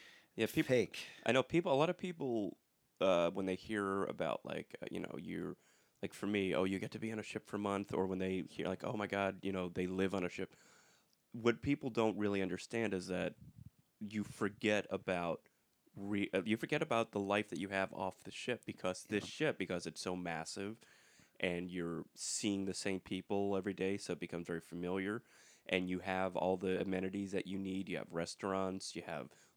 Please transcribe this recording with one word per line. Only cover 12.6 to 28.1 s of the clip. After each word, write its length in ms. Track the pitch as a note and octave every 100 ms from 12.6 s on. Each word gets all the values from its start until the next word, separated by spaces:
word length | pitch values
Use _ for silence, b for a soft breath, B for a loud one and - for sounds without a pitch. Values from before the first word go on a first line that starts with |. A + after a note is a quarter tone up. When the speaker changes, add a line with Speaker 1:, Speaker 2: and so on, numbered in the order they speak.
| - A#2 A2
Speaker 1:
is 140 | F#2+ F#2
that 280 | F2+ F2+ - - - - _ _ -
you 240 | G#2 G#2+
forget 640 | G2+ - G2+ G#2 G#2+ G#2 -
about 500 | F#2+ - F2+ E2+ - _ _ _ _ _ G#2
re-, 340 | G2+ G2+ F#2+
uh, 100 | F#2+ G2
you 120 | A2
forget 240 | - D3+
about 280 | D#3 A#2 A2+
the 80 | G2+
life 300 | G2 G#2 G#2+
that 80 | D#2
you 100 | G2
have 220 | G2 F#2
off 300 | - F#2 -
the 80 | -
ship 320 | - - A#2 -
because 380 | - F#2 F#2 -
this 180 | G#2
Speaker 2:
Yeah. 60 | F2
Speaker 1:
ship, 280 | - D3+ -
because 300 | F#2 F2+ E2+
it's 120 | -
so 140 | F#2+ F2+
massive 640 | F2 D#2+ D#2+ G2 G2+ A2+ b b b b b -
and 300 | F2+ F2 F2+
you're 340 | F2+ E2+ E2 - -
seeing 500 | - - G#2+ G2 F#2+
the 80 |
same 260 | - G2+ F#2+
people 560 | - F#2 - G2+ G2+ G2
every 160 | G2
day, 240 | F2+ F#2+ G2+
so 160 | -
it 60 | E2+
becomes 280 | F2 E2+ E2+
very 120 | E2+
familiar, 640 | - F2 F2 F#2+ F#2+ A#2 b b b b -
and 220 | F#2 F#2
you 100 | F#2
have 360 | F#2+ F#2 F#2+ F2+
all 220 | F#2 F#2
the 220 | F#2+ F#2
amenities 500 | F#2+ F#2 F#2+ G2+ G2
that 160 | F#2+ F#2
you 100 | F#2+
need. 300 | F#2+ F#2+ F2+
You 80 | D#2
have 140 | -